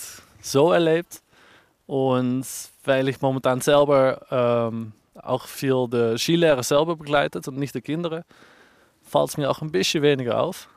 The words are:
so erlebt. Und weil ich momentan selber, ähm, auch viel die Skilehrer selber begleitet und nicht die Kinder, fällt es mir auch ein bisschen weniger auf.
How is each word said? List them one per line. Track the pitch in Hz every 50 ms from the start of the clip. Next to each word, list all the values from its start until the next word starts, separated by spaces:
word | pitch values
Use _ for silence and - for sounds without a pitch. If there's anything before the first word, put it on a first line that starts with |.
| - - - - - _ _ -
so | - - - 135 151 175
erlebt. | 185 175 165 160 160 170 175 - - - _ _ _ _ _ _ _ _ _ _ _ _ _
Und | - 143 135 135 131 127 127 127 123 127 131 131 - - - - - _ _ -
weil | 139 135 131 135 139
ich | 120 -
momentan | 143 135 135 131 - 131 127 127
selber, | - 151 143 143 147 143 143 135 131 131 127 - - - 143 127 120 120 120 120 117 113
ähm, | 113 113 113 110 - _ _ _ _ 208
auch | - - 127 120 -
viel | - - - 143 135 131 127 127 117
die | 123 120 117 113 113 117
Skilehrer | - - 165 170 170 160 143 127
selber | 117 - 147 143 160 170 170
begleitet | 156 151 147 147 143 147 151 - 180 160 143
und | 131 135
nicht | 143 131 -
die | 127
Kinder, | - - 151 170 175 160 160 165 - _ _ _ - _ _ _ _ _ _ _ _ _ _ _
fällt | _ - - 147 143 135
es | -
mir | 156 143 135
auch | 135 -
ein | 156 156
bisschen | 160 185 190 - - 160
weniger | 143 147 143 131 127 117 110 113
auf. | 123 170 190 - - _ _